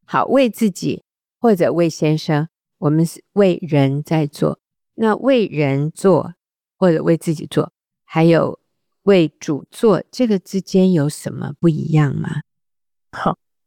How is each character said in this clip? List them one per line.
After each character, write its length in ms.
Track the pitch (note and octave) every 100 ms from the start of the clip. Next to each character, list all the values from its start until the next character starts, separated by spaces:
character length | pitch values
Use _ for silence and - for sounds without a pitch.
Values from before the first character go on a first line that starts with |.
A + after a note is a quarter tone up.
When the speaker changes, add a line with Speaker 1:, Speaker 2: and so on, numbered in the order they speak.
| _
Speaker 1:
好， 180 | C#3 -
为 220 | C4 B3+
自 220 | - A3
己 320 | - D#3 G#2+ - _ _ _
或 140 | A#3+
者 160 | F#3+ F#3+
为 180 | D#3+ E3+
先 260 | - D#3 D#3
生， 320 | - D3+ D#3 _ _ _
我 100 | D3+
们 160 | D#3
是 180 | E3+ - _
为 260 | G3 G3 E3+
人 420 | D#3 D3 C3+ C#3+
在 240 | D3 D#3+ D3
做。 320 | - - - _ _ _
那 200 | - A3 G#3
为 300 | B3 C4 G3
人 440 | D3 C#3+ C#3 D3+
做 440 | - F#3+ D#3+ F3 - _ _ _ _
或 120 | F#3
者 120 | D#3
为 140 | D#3+ E3
自 180 | -
己 120 | D#3+ D#3+
做， 260 | - - _ _ _
还 200 | _ D#3+
有 360 | E3 E3 D#3 - _ _ _ _
为 260 | F#3+ F#3+ D#3+ -
主 260 | - C#3+ -
做， 320 | - A#3 E3+ -
这 160 | - B3
个 120 | G3
之 220 | - F#3+
间 320 | - F#3+ F#3
有 160 | F3 C#3+
什 220 | - -
么 220 | A#2+ - C#3+
不 100 | E3+
一 220 | D#3 D3
样 240 | D#3 C#3+ -
吗？ 260 | - D3+ - _ _ _ _ _ _
Speaker 2:
好， 260 | - - - _ _